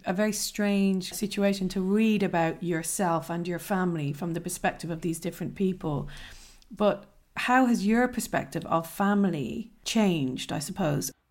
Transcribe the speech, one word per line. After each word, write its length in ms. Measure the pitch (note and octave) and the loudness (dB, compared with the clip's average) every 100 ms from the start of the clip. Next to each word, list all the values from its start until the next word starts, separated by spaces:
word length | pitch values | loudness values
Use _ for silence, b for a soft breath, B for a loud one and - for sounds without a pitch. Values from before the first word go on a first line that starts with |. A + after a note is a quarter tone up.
| - | -4
a 60 | |
very 220 | F#3 G#3+ | 0 0
strange 800 | G#3 - - G#3 G3+ G3 F#3+ F3+ | 0 -4 -2 2 4 4 2 -2
situation 560 | - G3+ - G3+ G3 F#3 | -4 -4 2 2 2 -2
to 100 | F#3+ | 0
read 420 | F#3 G#3 A3 G#3 | 2 4 4 4
about 380 | F#3+ F3 E3 D#3+ | 2 2 0 0
yourself 680 | F3 E3 E3 - F3+ E3 D3+ | -2 -2 -2 0 0 0 -2
and 180 | E3+ F3 | -4 -2
your 120 | E3+ | -4
family 520 | - F#3+ F#3 E3 C#3+ | -2 0 2 0 -2
from 220 | C#3+ E3+ | -2 -4
the 80 | E3 | -4
perspective 480 | F3 - F#3 - D#3+ | -4 -2 -2 -2 -6
of 100 | E3 | -4
these 180 | F3 E3 | -4 -4
different 360 | F3 - F3 - | -6 -6 -8 0
people. 540 | F#3 F#3 D#3+ C#3+ C#3 B B B B B - G3+ | -2 0 -2 -2 -4 B B B B B -14 0
But 300 | D#4 - - _ _ - | 2 2 -6 _ _ -6
how 300 | - B3+ B3 | 4 6 6
has 180 | A3 G3 | 4 4
your 220 | A3+ B3 | 4 2
perspective 560 | A#3+ - - - E3 E3+ | 0 -2 -4 -4 -6 0
of 200 | E3 E3 | -2 -2
family 840 | - G3+ G3+ G3 D3+ B2 - - - - | -2 2 4 2 0 -4 -6 -10 -10 -2
changed, 680 | A3+ G3+ E3 C3 C3 - | 4 4 4 0 -4 -6
I 80 | A#2+ | -6
suppose? 500 | D3 F#3 D#3+ D3 - - _ | -6 -2 0 0 -4 -10 _